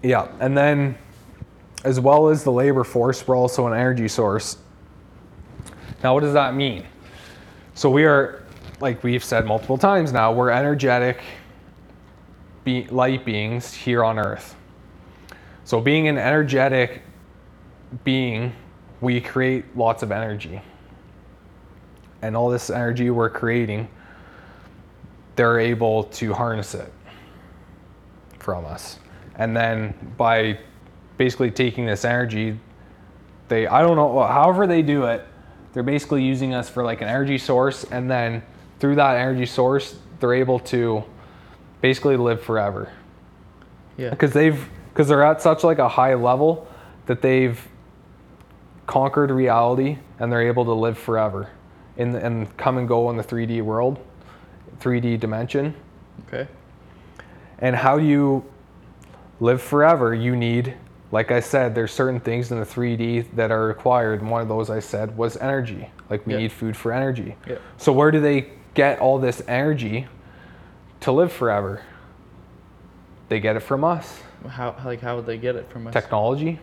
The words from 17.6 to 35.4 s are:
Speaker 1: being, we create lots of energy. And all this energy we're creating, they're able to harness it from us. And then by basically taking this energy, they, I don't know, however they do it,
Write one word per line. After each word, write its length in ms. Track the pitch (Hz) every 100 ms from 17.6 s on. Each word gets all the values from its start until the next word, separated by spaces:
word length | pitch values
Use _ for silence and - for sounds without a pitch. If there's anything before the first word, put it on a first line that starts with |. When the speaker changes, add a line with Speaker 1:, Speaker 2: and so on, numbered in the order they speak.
| - - - 123
Speaker 1:
being, 480 | - 131 127 110 120 117 - - - -
we 220 | 127 123
create 520 | - 135 131 127 -
lots 280 | 120 113 113
of 100 | 110
energy. 480 | 104 113 104 80 92 - - - - - - - - - - - - - - - -
And 160 | 110 110
all 140 | 120
this 180 | 123 -
energy 400 | 120 120 120 123
we're 220 | 117 113
creating, 580 | - 117 120 113 104 101 - - - - - - - - - - - - - - -
they're 220 | 117 117
able 460 | 117 117 113 110
to 300 | 104 - 110
harness 400 | 101 120 110 98
it 180 | 98 - - - - - - - - - - - - - - - -
from 280 | - 90 78
us. 320 | 90 - - - - - -
And 200 | 113 113
then 380 | 117 113 107 - - -
by 440 | 117 113 110 101 - - - - - -
basically 340 | 127 123 127
taking 360 | 101 127 113 117
this 180 | 101
energy, 520 | 120 120 123 107 110 110 - - - - - - - - -
they, 180 | 113 107
I 160 | 127
don't 140 | 165 160
know, 260 | 147 131
however 460 | 107 127 165 185 196
they 120 | 170
do 260 | 147 143 123
it, 200 | 117 - -